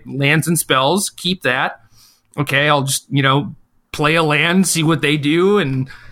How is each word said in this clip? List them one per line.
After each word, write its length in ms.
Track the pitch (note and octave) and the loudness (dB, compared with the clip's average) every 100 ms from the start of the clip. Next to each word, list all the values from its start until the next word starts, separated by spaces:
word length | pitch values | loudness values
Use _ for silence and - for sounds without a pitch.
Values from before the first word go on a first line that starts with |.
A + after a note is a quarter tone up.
| - | -4
lands 400 | C3 C#3 D#3+ D#3+ | -2 0 2 0
and 120 | F3+ | -2
spells, 520 | - C3+ C3+ F#3 - | 0 2 2 0 -2
keep 320 | - F3 F#3 | -6 -6 -2
that. 380 | C3 B2+ E3 - _ - - _ _ - | -2 0 -2 -6 _ -20 -20 _ _ -8
Okay, 300 | C#3+ C#3 D3 | -4 0 2
I'll 160 | D3 | 0
just, 220 | C3+ C3+ - | 0 -6 -4
you 120 | C#3 | 0
know, 340 | C3+ C#3 - - _ _ _ | 2 2 -2 -8 _ _ _
play 240 | - D3 | -4 0
a 80 | E3 | 2
land, 460 | D#3+ D3 E3 F3+ F#3 | 2 2 2 2 2
see 160 | E3 | 0
what 180 | D#3 D#3 | 0 0
they 140 | D3 D#3 | 0 0
do." 420 | C#3+ E3 F#3+ G#3 | 0 2 2 2
And 320 | D3 C3 C3 - - | 0 -2 -6 -10 -20